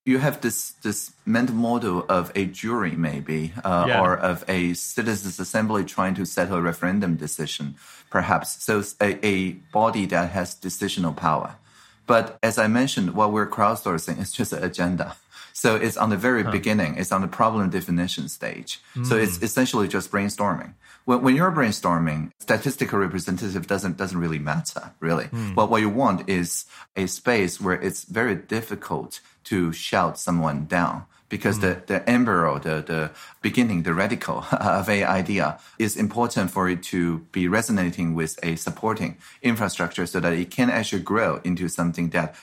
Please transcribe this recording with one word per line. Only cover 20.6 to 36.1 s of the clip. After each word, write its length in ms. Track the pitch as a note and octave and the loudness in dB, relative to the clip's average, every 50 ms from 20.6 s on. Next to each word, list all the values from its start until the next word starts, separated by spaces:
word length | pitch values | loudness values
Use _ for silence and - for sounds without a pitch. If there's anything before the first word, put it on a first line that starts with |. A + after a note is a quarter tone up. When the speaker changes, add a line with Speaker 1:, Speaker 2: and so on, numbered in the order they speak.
| - - - - _ - - - _ | -6 -12 -16 -20 _ -20 -20 -10 _
Speaker 1:
When, 160 | - B2 B2 B2+ | 2 2 4 6
when 140 | C3 B2+ | 4 4
you're 160 | C#3+ F3 F#3+ E3+ | 6 4 2 4
brainstorming, 800 | D#3+ C3 A2 G2+ - - F#2 E2+ E2 E2 D#2+ D#2 D#2 D#2 - - _ | 2 2 2 0 0 0 2 2 2 2 0 0 -2 -4 -6 -10 _
statistical 580 | - - A#2 G#2+ - C#3 B2 - C3+ - - G2+ | 0 2 2 2 2 -2 -2 -2 -2 0 2 0
representative 680 | G2 F2+ E2+ F#2 E2 - F#2+ F2 A#2 G2+ F#2 G2 E2 | 0 2 0 -4 -2 -2 -4 -2 -4 -4 -4 -4 -2
doesn't, 300 | - G2+ F#2 F#2+ F#2+ D#2+ | -2 -2 -2 0 -2 -4
doesn't 220 | - G2 F2+ F#2 F2 | -4 -4 -4 -2 -2
really 220 | E2+ E2 D#2+ D2+ | -2 0 -2 -2
matter, 500 | D2 D#2 D2+ E2 - - - - - - - _ | -2 -2 -2 -2 -4 -4 -8 -10 -10 -12 -12 _
really. 260 | - E2 E2+ D2+ - | -2 0 0 0 0
Speaker 2:
Mm. 280 | - - A#2 A2 G2+ F#2 | -4 -6 -6 -6 -2 0
Speaker 1:
But 160 | G2+ G#2+ G2+ | 2 2 4
what 100 | A#2 A2 | 4 4
you 80 | G#2+ G#2 | 4 2
want 400 | G2+ B2 C#3 A2+ G2 E2+ - F#2+ | 2 2 2 2 2 2 0 0
is 360 | G2 F2+ F2 E2+ - - - - - - - - _ | 0 0 0 0 -4 -8 -8 -12 -16 -20 -20 -12 _
a 100 | G2 F#2+ | -4 -4
space 540 | F2 - - - B2+ B2 A2 F#2+ E2+ - - | -4 -4 -2 0 2 2 4 2 0 -2 -2
where 160 | G#2 F#2 F2+ E2 | -2 -2 0 0
it's 240 | - F#2+ F2+ - - | -2 -4 -4 -6 -10
very 300 | - F#2 A2 A#2 A#2+ G2+ | -6 -2 -2 0 0 0
difficult 840 | E2 - - G#2+ A2+ A2+ - G#2 G2+ - - F2 C#2+ A1+ - - - - _ _ _ _ | -2 -4 -4 -4 -4 -4 -6 -10 -10 -6 -6 -6 -6 -6 -8 -12 -18 -18 _ _ _ _
to 280 | - A2+ F#2+ F2 E2 D#2+ | -2 0 2 2 0 0
shout 460 | - - - - G2+ F2+ E2 D#2 - | -4 -4 0 2 2 2 2 0 -4
someone 480 | - - F2 E2+ D#2+ D#2 D2 C#2+ D2+ | -4 0 0 2 2 0 0 -2 -4
down, 380 | D#2 F#2 F2 E2+ C#2+ - - F#2 - _ _ _ _ | 0 0 0 0 0 -2 -6 -10 -14 _ _ _ _
because 320 | A2 G2+ - G#2+ G2 G#2+ | -8 -2 0 0 0 2
the, 160 | G2+ F#2 F2 | 2 0 0
Speaker 2:
Mm. 100 | F#2 - | -2 -2
Speaker 1:
the 240 | - G2+ F#2 - - | -2 -2 0 2 2
embryo, 480 | B2 B2 B2 A#2 G2 F2 E2 D#2 C#2 C#2+ | 4 4 4 4 4 4 4 2 2 0
the, 240 | - E2 D#2+ D#2 D2+ | -2 -2 -2 -2 -2
the 280 | - E2 D#2+ D#2 D2+ - - - - - _ - | -2 -2 -2 -2 -4 -6 -12 -18 -20 -20 _ -4
beginning, 400 | G#2+ - B2+ B2 A2+ G2+ F2 D#2+ | 0 2 2 2 2 2 0 0
the 100 | F2+ E2 | 0 2
radical 500 | E2+ G2 G#2+ A#2+ A2+ - - - - - - | 2 2 0 0 -2 -4 -4 -4 -4 -2 -2
<laughs> 20 | |
of 380 | - - - G#2 E2 G2 F#2+ G#2 | -2 0 2 2 2 2 2 2
a 160 | G#2 G2+ G2 | 2 2 2
idea 540 | - F#2 F#2+ F#2 E2 G#2 F#2+ D#2 D2 - - - - - _ | 2 2 0 0 0 0 0 0 0 -2 -4 -12 -20 -4 _
is 180 | A2 G#2 - | 0 0 2
important 540 | - G#2+ G2+ | 0 0 0